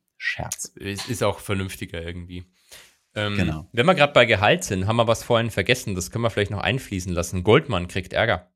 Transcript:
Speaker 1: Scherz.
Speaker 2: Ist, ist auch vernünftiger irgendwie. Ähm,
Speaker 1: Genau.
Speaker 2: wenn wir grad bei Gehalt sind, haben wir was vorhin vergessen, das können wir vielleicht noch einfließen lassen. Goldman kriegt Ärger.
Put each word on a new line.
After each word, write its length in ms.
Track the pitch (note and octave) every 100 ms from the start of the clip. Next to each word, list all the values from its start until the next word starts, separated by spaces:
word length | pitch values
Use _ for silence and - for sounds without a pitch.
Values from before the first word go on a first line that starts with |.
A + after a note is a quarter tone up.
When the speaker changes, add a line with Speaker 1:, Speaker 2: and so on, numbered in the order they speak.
| _ _
Speaker 1:
Scherz. 480 | - - D#2+ - - -
Speaker 2:
Ist, 340 | G2 G2 -
ist 120 | A2+
auch 180 | A2 F#2+
vernünftiger 600 | - G2 F#2+ - G2 F2
irgendwie. 440 | E2 F2+ E2+ F2+ - _ _ - - _ _ -
Ähm, 200 | G#2 G2+
Speaker 1:
Genau. 320 | E2+ D#2 -
Speaker 2:
wenn 120 | A2+ D#3
wir 80 |
grad 200 | C#3+ C#3+
bei 120 | C#3+ A#2+
Gehalt 380 | G#2 G#2 E3+
sind, 240 | - F#2+ F#2+
haben 80 | A2+
wir 120 | A2
was 140 | A2
vorhin 300 | - A#2 A#2
vergessen, 420 | G#2+ F#2+ C3 -
das 160 | F#2 F2+
können 140 | G#2+
wir 80 | A#2
vielleicht 180 | - G2+
noch 120 | G2+
einfließen 520 | - - - G2 F#2
lassen. 300 | F2 E2+ F#2
Goldman 440 | F#2 B2 D#3 F#2+ F2
kriegt 260 | G2 F2+
Ärger. 360 | - A2+ F2+ -